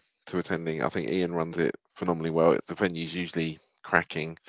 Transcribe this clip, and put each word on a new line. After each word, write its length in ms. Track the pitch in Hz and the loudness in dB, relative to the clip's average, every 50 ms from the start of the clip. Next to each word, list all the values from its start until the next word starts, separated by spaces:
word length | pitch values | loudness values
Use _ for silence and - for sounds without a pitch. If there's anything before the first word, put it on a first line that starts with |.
| _ _ _ _ _ - | _ _ _ _ _ -6
to 100 | 92 90 | -4 -4
attending. 460 | 85 - 95 82 85 82 80 76 - | -2 -2 -2 -2 -2 -2 -2 0 -2
I 60 | - | -2
think 200 | - 95 80 57 | -2 -2 -2 0
Ian 240 | 80 92 90 85 85 | 0 0 0 0 0
runs 240 | 85 82 85 82 85 | -2 -2 -2 0 0
it 180 | 82 - - - _ _ _ | 0 0 0 -4 _ _ _
phenomenally 340 | - - 90 87 80 80 82 | -4 -2 -2 0 0 0 0
well. 280 | 78 82 82 85 69 - - - | 2 6 6 6 6 4 0 -4
The 80 | 87 | -2
venue's 400 | 87 104 90 85 82 85 78 80 | 0 0 0 0 -2 -6 -4 -4
usually 420 | 90 87 82 - 85 82 80 80 - _ _ _ _ - | -6 -6 -4 -2 -2 -2 -2 -4 -8 _ _ _ _ -2
cracking. 540 | - - 85 - - - 82 76 82 80 - _ | 2 2 2 2 2 -4 -6 -6 -6 -8 -12 _